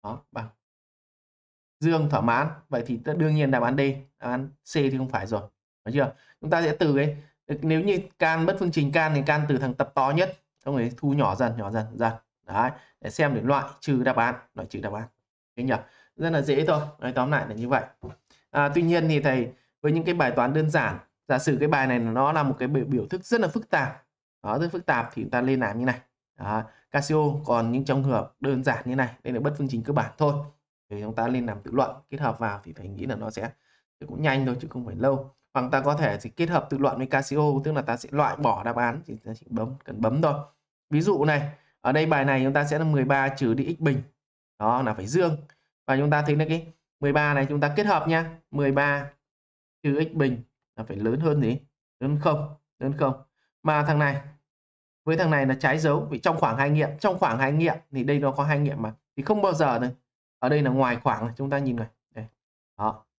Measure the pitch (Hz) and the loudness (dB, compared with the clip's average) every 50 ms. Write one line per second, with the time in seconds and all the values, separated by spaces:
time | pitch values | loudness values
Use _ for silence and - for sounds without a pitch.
0 | - 104 117 - _ _ _ - 113 110 _ _ _ _ _ _ _ _ _ _ | -12 -12 -12 -12 _ _ _ -10 -10 -10 _ _ _ _ _ _ _ _ _ _
1 | _ _ _ _ _ _ _ _ _ _ _ _ _ _ _ _ 151 160 165 160 | _ _ _ _ _ _ _ _ _ _ _ _ _ _ _ _ 0 2 2 2
2 | 151 147 147 107 104 120 117 123 147 156 - - - _ 139 120 117 - 123 113 | 2 2 0 0 2 2 2 2 0 -2 -6 -10 -12 _ -4 -4 -2 -4 -6 -6
3 | - 151 151 170 160 156 151 151 147 135 131 123 120 120 131 143 139 139 135 139 | -4 -4 -2 0 2 2 4 2 2 2 2 2 2 2 2 2 2 0 0 -4
4 | - _ _ _ - 120 123 127 135 143 - _ _ - - 156 143 135 135 131 | -10 _ _ _ -8 -6 -6 -6 -6 -8 -12 _ _ -6 -2 0 0 0 0 -2
5 | 131 131 127 110 110 110 113 101 101 104 _ _ _ _ _ _ _ 107 120 147 | -4 -4 -4 -6 -4 -4 -6 -6 -6 -8 _ _ _ _ _ _ _ -4 0 0
6 | 135 123 - _ _ _ _ _ - 156 175 165 170 151 151 - 180 151 139 139 | 0 0 -2 _ _ _ _ _ -4 0 0 2 2 0 0 2 2 2 4 4
7 | 147 147 147 - - _ _ _ _ - 147 147 147 160 160 160 175 202 196 180 | 2 0 -2 -6 -14 _ _ _ _ -8 -8 -4 0 0 2 2 2 2 0 0
8 | 190 - _ _ 175 160 160 160 160 170 196 190 190 175 156 160 143 143 147 165 | -2 -8 _ _ 0 0 2 2 2 0 0 0 0 0 2 2 0 2 2 2
9 | 160 156 156 143 135 151 147 151 147 147 143 123 143 127 123 - 139 - _ 139 | 2 2 2 0 2 2 2 2 2 0 0 0 0 -2 -2 -2 -4 -2 _ 0
10 | 131 135 143 165 185 185 185 _ _ _ _ _ _ 135 143 135 117 123 123 - | 2 2 2 2 0 0 -2 _ _ _ _ _ _ -4 -2 -2 -2 -2 -4 -4
11 | - 143 139 147 131 101 95 98 131 117 113 117 104 98 107 113 110 110 110 107 | -2 0 2 2 2 2 2 2 0 -2 -2 -4 -6 -4 -4 -4 -4 -4 -4 -2
12 | 117 113 110 - _ _ _ _ _ - 95 101 120 127 147 - - _ _ _ | -2 -2 -2 -4 _ _ _ _ _ -6 0 0 0 0 0 -6 -18 _ _ _
13 | - 101 - - 156 143 131 110 104 123 143 135 - - - - - - 139 123 | -14 -12 -2 0 0 0 0 -2 0 0 0 0 0 -6 -14 -10 -4 -2 0 2
14 | 123 131 127 120 117 120 120 123 - _ _ - 92 - - 101 - 104 101 107 | 2 2 2 2 0 0 -2 -4 -12 _ _ -12 -12 -10 -10 -8 -8 -6 -8 -8
15 | 117 120 _ _ _ _ _ _ _ _ _ - 123 135 120 104 - - _ _ | -10 -12 _ _ _ _ _ _ _ _ _ -6 -2 -2 -2 -2 -4 -10 _ _
16 | - _ _ - 156 170 165 147 135 151 139 139 160 190 160 147 147 - - _ | -20 _ _ -6 -4 0 0 0 2 2 2 2 4 2 2 0 0 -6 -10 _
17 | - 123 123 127 127 139 151 131 - 117 107 110 117 120 135 120 - - - _ | -8 -4 -2 0 0 2 0 0 -2 -2 -6 -6 -2 0 0 0 -2 -4 -14 _
18 | - - - _ _ _ _ _ _ _ - 143 143 143 147 170 170 165 170 170 | -16 -16 -16 _ _ _ _ _ _ _ -2 0 0 2 2 2 2 4 2 2
19 | 160 160 160 147 123 139 131 127 120 117 - _ _ _ _ _ - 147 156 165 | 4 2 2 2 2 2 0 0 -2 -4 -8 _ _ _ _ _ 0 0 0 2
20 | 160 180 175 170 147 127 - 143 147 156 147 156 156 156 147 160 123 104 92 95 | 0 0 0 2 2 2 2 2 2 2 2 2 2 2 2 2 0 0 -4 -6
21 | - _ _ _ _ - 135 127 - 160 143 123 143 147 147 139 135 131 123 120 | -12 _ _ _ _ -2 0 0 2 0 2 2 2 2 2 2 2 2 2 0
22 | 117 113 113 123 135 143 160 160 147 135 127 - 127 127 151 139 120 110 131 123 | 0 0 0 2 2 2 2 2 2 0 0 -2 -2 -2 0 -2 0 0 -2 -2
23 | 101 - - 185 185 - 233 233 214 165 - 226 214 _ - 156 135 135 - - | -2 -2 -6 -8 -2 -2 0 2 2 0 -2 -4 -4 _ 0 0 0 -2 -6 -12
24 | _ _ _ _ _ _ _ _ - 104 107 139 165 170 - 175 175 - 143 120 | _ _ _ _ _ _ _ _ -6 -4 -2 -2 -2 -2 -4 -6 -2 0 0 0
25 | 113 113 - 120 110 - - 123 123 131 135 127 123 101 104 117 123 127 120 120 | 0 -4 -6 -8 -6 -2 -2 0 2 2 2 2 0 -2 -2 0 -2 -2 -2 -2
26 | - _ _ _ _ _ _ - 95 98 107 110 107 - - _ _ _ - 143 | -8 _ _ _ _ _ _ -10 -6 -4 -4 -4 -4 -6 -14 _ _ _ -4 -4
27 | 143 - 156 156 151 147 139 147 - - 120 120 117 113 120 131 139 - 135 139 | -2 0 0 2 2 2 0 -2 -2 0 0 0 2 0 0 -2 0 0 0 0
28 | 135 139 127 107 - - _ _ - 139 139 127 131 143 117 110 - 123 127 135 | 2 0 0 0 -2 -4 _ _ -2 -2 -2 0 0 -2 -2 -2 -4 -4 -2 -2
29 | 131 117 113 - _ - 123 113 139 139 147 147 147 131 135 113 113 - 143 143 | -2 -2 -4 -10 _ -6 -4 -2 -2 -2 -2 -2 -4 -4 -4 -4 -4 -2 -2 -2
30 | 110 107 - - 151 147 143 147 147 - - _ _ _ _ _ _ _ 104 101 | -2 -2 -2 0 0 0 0 -2 -6 -10 -16 _ _ _ _ _ _ _ -12 -10
31 | 104 107 117 117 113 120 127 127 120 117 104 101 101 - 113 131 131 - - - | -8 -6 -4 -2 -2 0 0 -2 -2 -4 -6 -8 -10 -4 0 0 0 0 -2 -12
32 | - _ 135 139 151 120 117 - 117 107 101 101 - 85 78 - 98 95 101 98 | -16 _ -8 -4 -4 -4 -2 -2 -4 -4 -4 -6 -12 -16 -18 -16 -14 -14 -10 -10
33 | - 131 131 110 110 110 110 - 104 117 - _ _ _ _ _ _ _ _ _ | -8 -8 -6 -6 -8 -8 -8 -8 -8 -10 -10 _ _ _ _ _ _ _ _ _
34 | - 147 - - 151 147 131 135 135 127 123 120 - - - 131 120 113 101 98 | -16 -14 -8 -2 0 0 2 2 0 -2 -2 -4 -8 -10 -10 -10 -10 -10 -6 0
35 | 113 135 135 131 135 - _ _ _ _ _ 135 127 127 143 135 135 143 147 151 | 0 2 2 0 -4 -10 _ _ _ _ _ -2 0 2 0 2 2 2 0 2
36 | 160 113 101 101 - 117 - - 170 165 175 156 - - 143 135 139 135 - 120 | 0 0 0 -2 -8 -12 -4 -2 -2 2 2 0 0 0 -2 2 2 0 2 0
37 | 127 127 - 135 135 - 139 147 151 147 147 139 147 156 156 143 123 - 117 123 | -4 0 0 -2 0 0 0 2 2 2 2 0 0 -2 -2 -2 -2 -2 -4 -4
38 | - - - 143 147 120 - - - 120 104 110 107 117 117 120 120 117 120 147 | -6 -4 0 0 2 2 0 0 0 0 0 0 -2 -4 -2 0 0 0 -2 -4
39 | - - 110 110 _ - 113 - - - 113 110 110 131 135 135 - - - 104 | -10 -12 -14 -14 _ -14 -14 -14 -12 -8 -6 -6 -4 -6 -6 -12 -14 -14 -6 -2
40 | 117 135 123 147 170 151 143 147 147 - _ _ _ _ _ _ _ _ 151 151 | 0 0 2 2 2 2 0 0 -6 -12 _ _ _ _ _ _ _ _ 0 2
41 | 170 202 196 139 147 151 151 143 147 147 - _ _ _ _ _ - 123 131 151 | 2 4 2 4 4 2 2 2 0 -4 -10 _ _ _ _ _ -2 2 2 4
42 | 156 156 156 143 135 139 139 131 131 135 139 147 147 147 151 151 160 156 151 143 | 4 4 4 4 4 4 2 2 2 2 2 2 0 2 0 0 2 2 2 2
43 | 131 135 143 135 135 139 139 - 135 117 113 123 135 147 170 - 160 143 135 - | 4 4 4 2 2 0 0 0 0 2 2 2 0 -2 -4 0 0 0 0 0
44 | - - _ _ _ _ _ _ _ _ _ _ 107 110 120 127 135 117 107 - | -4 -8 _ _ _ _ _ _ _ _ _ _ 0 2 2 2 0 -2 -2 -4
45 | 92 107 135 180 180 170 156 147 - - - _ _ _ _ _ _ - 135 135 | -6 -2 0 2 2 2 0 -4 -8 -16 -20 _ _ _ _ _ _ -2 0 2
46 | 143 147 151 147 147 147 147 147 156 160 160 165 165 - - _ _ _ _ _ | 2 2 2 2 2 2 4 4 6 4 4 2 -2 -8 -18 _ _ _ _ _
47 | 143 143 139 151 151 147 147 139 135 139 147 147 147 147 147 202 214 208 196 160 | 0 2 4 4 4 4 4 2 2 2 2 2 2 2 2 2 4 4 4 2
48 | 151 160 165 160 165 160 - - _ _ - 143 143 139 139 139 143 143 143 143 | 4 2 2 2 0 -2 -8 -16 _ _ -2 0 2 2 4 4 4 2 2 0
49 | 139 143 - _ _ _ _ _ _ _ _ _ _ _ _ _ - 147 139 147 | -2 -8 -16 _ _ _ _ _ _ _ _ _ _ _ _ _ -2 0 2 2
50 | 160 160 - 156 143 135 123 117 120 _ _ _ _ _ _ - 110 - 95 98 | 0 0 0 0 2 2 0 -4 -10 _ _ _ _ _ _ -14 -10 -10 -6 -2
51 | 104 113 117 139 156 160 147 147 131 110 123 143 - _ _ _ _ _ _ _ | 0 0 0 2 2 2 2 2 2 0 0 -2 -6 _ _ _ _ _ _ _
52 | 127 135 147 147 147 170 151 151 147 - - - _ _ _ _ 127 135 139 131 | -4 -2 -2 0 2 0 0 0 -2 -8 -10 -16 _ _ _ _ -6 -6 -2 0
53 | 156 135 127 - - _ _ _ _ _ _ _ _ 156 151 147 147 151 156 147 | 0 0 -2 -4 -10 _ _ _ _ _ _ _ _ 0 0 2 2 2 2 2
54 | 151 143 135 - - - - _ _ _ _ _ _ _ _ _ _ _ _ _ | 2 2 0 -4 -8 -12 -20 _ _ _ _ _ _ _ _ _ _ _ _ _
55 | _ 156 156 - 185 160 156 143 139 131 135 131 - 139 135 156 156 156 143 147 | _ -2 0 2 2 2 2 2 2 2 0 0 0 0 0 2 2 2 2 0
56 | 147 - 147 - - 180 160 - - 135 113 127 139 143 151 151 147 - - - | -2 -4 -8 -2 0 0 0 2 0 0 0 0 0 2 2 2 2 0 -4 -2
57 | - 208 185 185 190 143 113 123 135 135 143 156 165 165 - - - _ 139 135 | -2 0 0 2 0 0 0 0 0 0 2 2 2 2 0 -2 -8 _ -6 -4
58 | 120 139 143 143 143 139 135 - 143 147 156 143 147 143 147 139 113 107 110 - | 0 0 0 2 0 0 0 0 0 0 2 2 0 0 -2 -4 -6 -6 -8 -10
59 | _ _ _ - 139 - 214 208 202 196 170 151 160 139 120 117 123 127 127 _ | _ _ _ -10 -2 0 0 2 2 2 2 2 2 2 2 0 -2 -4 -6 _
60 | _ _ _ _ _ _ _ _ - 127 147 151 147 131 123 135 135 123 120 120 | _ _ _ _ _ _ _ _ 0 0 2 2 2 2 2 2 2 2 0 0
61 | - 139 113 104 113 120 117 - 139 139 139 139 139 131 123 117 113 110 _ _ | 0 -2 -2 0 -4 -6 -6 -6 -6 -4 -2 -2 -2 -2 -2 -4 -6 -8 _ _
62 | _ _ _ 110 110 110 _ _ _ _ _ _ _ _ _ - 104 110 107 107 | _ _ _ -16 -16 -16 _ _ _ _ _ _ _ _ _ -4 -4 -4 -4 -4
63 | _ _ _ | _ _ _